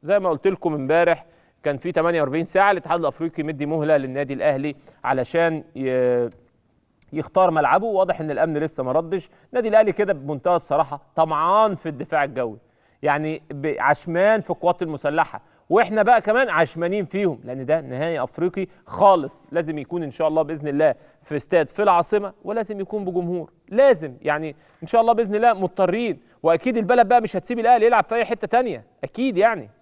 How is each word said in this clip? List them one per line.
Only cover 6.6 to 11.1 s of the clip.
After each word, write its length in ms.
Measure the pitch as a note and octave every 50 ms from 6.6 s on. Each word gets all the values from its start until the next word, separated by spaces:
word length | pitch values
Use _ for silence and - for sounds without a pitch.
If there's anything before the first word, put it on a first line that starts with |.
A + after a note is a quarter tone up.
| _ _ _ _ _ _ _ _ _ _ -
يختار 380 | D#3 D3 - _ F#3+ F#3 F3
ملعبه. 360 | E3 D#3+ D3 C3 C3+ F#3 G3
واضح 340 | A3+ G#3+ F#3+ F#3+ F#3 F#3 -
إن 100 | D#3+ D#3
الأمن 280 | C#3+ A2+ C#3 D#3+ D#3 D3
لسه 240 | D3+ D#3 - - C3
ما 100 | B2+ C3
ردش. 380 | D#3 E3+ E3 E3+ F#3+ - - _ _ _ _
النادي 180 | - B3 A#3 A3
الأهلي 240 | G#3 A3 A3 G#3+ F#3
كده 200 | - G#3 G3 G3
بمنتهى 440 | D3 C3+ C#3 D3+ C#3 - F3 F3+
الصراحة 440 | E3+ - _ D3 D3+ D#3+ C#3 D3 C#3+ _ _